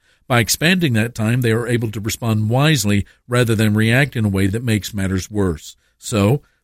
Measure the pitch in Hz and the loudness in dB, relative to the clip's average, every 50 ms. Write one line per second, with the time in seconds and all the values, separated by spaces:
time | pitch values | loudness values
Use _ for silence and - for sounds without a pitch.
0 | _ _ _ _ _ - 127 120 110 - - - 147 170 190 180 170 139 113 107 | _ _ _ _ _ 0 0 2 2 0 -2 0 0 0 2 2 2 2 2 0
1 | 110 120 - - 110 110 120 127 120 113 110 120 117 120 120 117 120 110 104 110 | 0 -2 -2 -4 -2 0 0 0 0 0 0 0 -2 -2 -2 -2 -2 -4 -6 -6
2 | 101 107 - - 127 113 110 107 107 107 117 131 143 156 156 120 98 101 101 101 | -6 -6 -6 -4 -2 -2 0 0 0 0 2 2 2 2 2 2 2 0 0 0
3 | - - _ _ _ - 123 123 123 110 113 101 110 107 104 107 110 113 117 131 | -2 -4 _ _ _ -2 0 0 2 2 2 2 2 2 2 2 2 2 2 2
4 | 147 131 - 120 107 101 95 95 98 95 101 120 131 113 107 104 - - - 98 | 0 0 -2 -2 -2 0 0 2 0 0 0 -2 -2 0 -2 -2 -2 -4 -6 -4
5 | 95 95 95 92 - - 104 104 98 90 78 76 - - - _ _ _ _ _ | -4 -2 -2 -4 -4 -4 -4 -2 0 -2 -2 -4 -8 -18 -20 _ _ _ _ _
6 | - - 120 101 98 104 139 143 - _ _ _ | -8 -4 0 2 2 2 2 0 -4 _ _ _